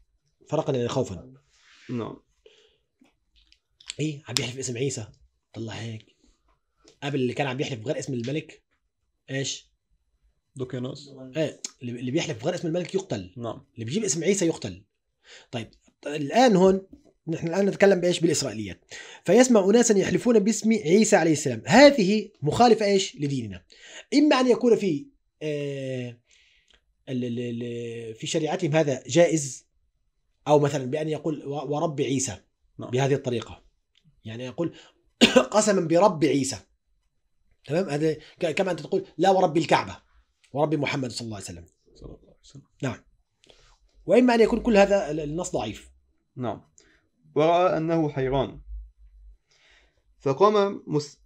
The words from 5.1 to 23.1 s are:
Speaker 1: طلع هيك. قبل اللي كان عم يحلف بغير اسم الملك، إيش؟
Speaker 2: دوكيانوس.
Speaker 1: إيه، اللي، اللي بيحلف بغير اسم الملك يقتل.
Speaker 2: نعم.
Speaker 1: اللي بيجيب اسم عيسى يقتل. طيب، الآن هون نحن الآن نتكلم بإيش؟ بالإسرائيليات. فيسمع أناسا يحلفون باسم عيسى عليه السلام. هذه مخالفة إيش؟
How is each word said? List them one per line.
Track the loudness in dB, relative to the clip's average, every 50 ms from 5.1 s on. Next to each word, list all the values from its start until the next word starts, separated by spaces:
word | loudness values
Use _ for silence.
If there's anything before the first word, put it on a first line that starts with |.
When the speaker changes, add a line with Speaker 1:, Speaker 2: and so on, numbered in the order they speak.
| -16 _ _ _ _ _ _ _ -12
Speaker 1:
طلع | -10 -10 -10 -10
هيك. | -10 -10 -10 -12 -12 -16 _ _ _ _ _ _ _ _ _ _ _ _ _ _ _ _ -20 _ -12 -8
قبل | -6 -4 -2
اللي | -2 -2 -2
كان | -2 -4
عم | -4 -4 -6
يحلف | -6 -6 -8 -10
بغير | -6 -6 -6 -6
اسم | -6 -6 -6
الملك، | -6 -6 -6 -6 -6 -8 -10 -18 _ _ _ _ _ _ _ _ _ _ _ _ _ _ -10
إيش؟ | -8 -6 -6 -6 -8 -12 -14 _ _ _ _ _ _ _ _ _ _ _ _ _ _ _ _ _ -12
Speaker 2:
دوكيانوس. | -12 -12 -10 -8 -10 -8 -10 -10 -12 -18 -20 -20 -20 -18 -12 -6
Speaker 1:
إيه، | -4 -4 -4 -6 -10 -16 -16 -16 -12 -12
اللي، | -10 -10 -8
اللي | -6 -4
بيحلف | -4 -4 -4 -4 -8 -6 -6
بغير | -6 -6
اسم | -4 -4 -4
الملك | -4 -4 -4 -4 -6
يقتل. | -6 -6 -6 -8 -8 -8 -10 -14
Speaker 2:
نعم. | -12 -10 -10 -10 -10 -14 _ _
Speaker 1:
اللي | -12 -10
بيجيب | -6 -4 -4 -2
اسم | -2 -4 -2 0
عيسى | 0 0 2 2
يقتل. | 0 -2 -2 -6 -12 -12 -12 -20 _ _ _ _ _ _ _ _ -20 -20 -20 -20 _
طيب، | -12 -10 -10 -12 _ _ _ _ _ _ -12
الآن | -10 -8 -6 -6 -2 2 4 4 6 6
هون | 6 6 6 4 4 -2 -8 -20 -20 _ _ _ _ -10 -8
نحن | -8 -6 -6 -4
الآن | -2 0 0
نتكلم | 0 2 4 4 4 4 4
بإيش؟ | 2 0 0 2
بالإسرائيليات. | 2 0 0 0 -2 -4 -6 -6 -8 -10 -10 -14 _ -20 -20 -20 -20 -20 -20 -8 0
فيسمع | 4 6 6 6 8 6 4 6
أناسا | 6 6 6 6 4 4 2
يحلفون | 2 2 0 0 2 4 4 4
باسم | 4 2 0 0 0 0 0
عيسى | 0 2 4 4 4 6 6 4
عليه | 4 4 4 2
السلام. | 0 0 -4 -4 -4 0
هذه | 4 8 10 10 10 8 6 2 2 2 0 -2 -4 _ -6 -4
مخالفة | -2 2 6 6 6 6 6 4
إيش؟ | 2 2 2 0 -2